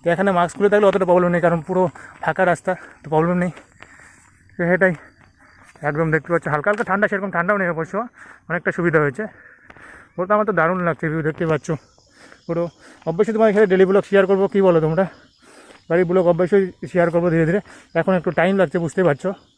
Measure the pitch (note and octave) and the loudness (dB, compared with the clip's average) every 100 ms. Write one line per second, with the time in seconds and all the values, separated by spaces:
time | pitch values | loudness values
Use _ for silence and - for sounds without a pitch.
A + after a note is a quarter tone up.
0 | E3+ E3+ G3 F3+ F3 - G3+ G#3 G3+ F#3+ | -2 0 0 0 -2 0 2 4 4 2
1 | F#3 F3+ F3 F3 E3+ E3+ D#3 F#3 F#3 - | 2 2 2 2 0 0 -2 -2 -2 -4
2 | - - - D#3+ F3+ E3 - F#3 - - | -20 -8 -6 0 0 0 -4 -6 -10 -20
3 | C#3+ D#3 E3 F3+ F3+ - - _ - - | -2 0 0 -2 -4 -8 -20 _ -20 -20
4 | - _ _ _ _ - E3+ F3+ F#3 D#3 | -20 _ _ _ _ -6 -2 2 2 0
5 | - _ _ _ _ _ - - D3 D3 | -12 _ _ _ _ _ -20 -8 -6 -2
6 | E3 D#3 - E3+ D#3 D3 E3+ G#3 A3 F#3+ | 0 -2 0 -4 -2 -2 -2 -2 -2 0
7 | G#3 G3+ G3 F3 F3 G#3 F3+ D#3+ D#3+ G3 | 0 -2 -4 -4 -2 0 -2 -4 -6 -6
8 | A#3+ _ - - - E3+ G3 F3 E3+ D#3 | -8 _ -20 -20 -8 -6 -4 -2 0 0
9 | D3 C3 G#3+ - - - _ - - - | -2 -4 -12 -14 -20 -20 _ -20 -20 -20
10 | - - F#3 G#3 G#3+ F3+ D#3+ F#3 F3 D3+ | -20 -10 -2 -2 0 0 0 0 -4 -4
11 | E3 D#3+ D#3 D3 E3 D#3 - D#3 _ _ | -4 -4 -6 -4 -4 -4 -4 -10 _ _
12 | _ _ - - - E3+ E3+ _ - - | _ _ -20 -20 -8 -6 -6 _ -20 -12
13 | - E3 G#3+ G#3 A3 G3+ G#3+ F#3 F#3 G3 | -8 -2 -2 2 2 4 2 4 4 2
14 | - G3 F#3 G3 G3 G3+ F#3+ E3 D#3 D#3+ | 2 2 2 2 2 2 4 2 2 0
15 | F#3+ - _ _ - - - - _ E3+ | -2 -4 _ _ -20 -20 -20 -20 _ 0
16 | F3 F#3 F3 E3+ F3+ G3+ F#3 - F3+ F3+ | 2 2 2 2 2 2 0 -6 -6 -2
17 | E3+ E3+ F3 E3 D#3+ G3 - - - E3 | 0 0 0 0 0 -2 -4 -20 -6 -4
18 | E3 F#3 F3+ E3 F3 G3 E3+ F3 E3 - | 0 0 -2 0 0 2 0 0 -4 0
19 | F3 C#3+ F#3 F#3+ _ | 0 0 -4 -8 _